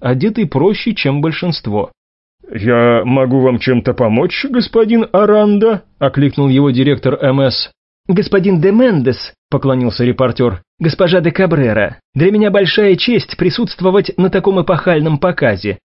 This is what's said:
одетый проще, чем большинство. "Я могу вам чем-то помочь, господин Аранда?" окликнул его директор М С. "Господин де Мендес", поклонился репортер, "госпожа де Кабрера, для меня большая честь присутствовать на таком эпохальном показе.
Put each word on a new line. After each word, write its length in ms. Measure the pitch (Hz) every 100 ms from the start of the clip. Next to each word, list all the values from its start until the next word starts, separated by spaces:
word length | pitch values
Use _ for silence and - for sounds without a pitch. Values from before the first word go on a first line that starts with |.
одетый 460 | 123 131 202 214 180
проще, 480 | 131 180 208 233
чем 260 | - 139 143
большинство. 720 | 160 151 175 156 - 104 - _ _ _ _ _ -
"Я 520 | 104 107 117 120 117
могу 360 | 113 135 127 135
вам 180 | 131 120
чем-то 340 | 131 123 127
помочь, 540 | 120 113 113 180 - 277
господин 580 | 247 - 226 220 233 220
Аранда?" 680 | 185 208 214 214 202 226 202 - -
окликнул 500 | 135 135 143 143 139
его 220 | 131 143
директор 480 | 127 139 135 127 139
М 200 | 143 135
С. 300 | 131 - - _ _ _ -
"Господин 540 | 180 - 202 185 180
де 120 | 190
Мендес", 640 | 220 254 170 127 117 - _ -
поклонился 540 | 139 135 127 123 -
репортер, 580 | 120 123 127 117 120 92 _ -
"госпожа 420 | 165 - 180 185
де 100 | 165
Кабрера, 680 | - 185 156 123 107 101 - _
для 180 | 131 180
меня 180 | 208 214
большая 460 | 202 185 - 202 180
честь 400 | - 226 - -
присутствовать 800 | 180 - 233 - 185 202 185 -
на 140 | 185
таком 320 | 190 196 190
эпохальном 560 | 165 180 180 160 156 147
показе. 600 | 135 123 123 98 101 95